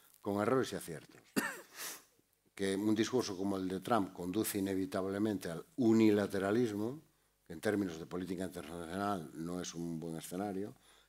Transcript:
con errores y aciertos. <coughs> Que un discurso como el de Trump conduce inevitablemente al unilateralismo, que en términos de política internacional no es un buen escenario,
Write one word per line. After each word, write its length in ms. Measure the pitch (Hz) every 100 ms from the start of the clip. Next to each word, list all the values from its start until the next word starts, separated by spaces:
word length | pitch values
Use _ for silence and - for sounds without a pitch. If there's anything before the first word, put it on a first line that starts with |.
| - -
con 200 | 104 101
errores 320 | 107 131 107
y 40 | 87
aciertos. 440 | 85 76 - - -
<coughs> 80 | - - - - - - - - _ _ _ _
Que 200 | - 98
un 200 | 98 107
discurso 420 | 107 107 123 107 92
como 220 | 98 95
el 100 | 92
de 120 | 92
Trump 340 | 101 117 90
conduce 420 | - 90 101 107 104
inevitablemente 920 | 98 95 92 95 95 101 107 95 90
al 120 | 80 - -
unilateralismo, 1300 | 113 110 110 104 98 98 98 113 117 101 113 151 - _ _ _ -
que 60 |
en 80 | 80
términos 380 | 107 101 95 80
de 80 | 82
política 380 | 90 90 90
internacional 840 | 92 87 73 85 82 92 101 98 71
no 260 | 73 82 90
es 140 | 87
un 260 | 82 85 82
buen 160 | 82 80
escenario, 580 | - 90 104 95 104 - - -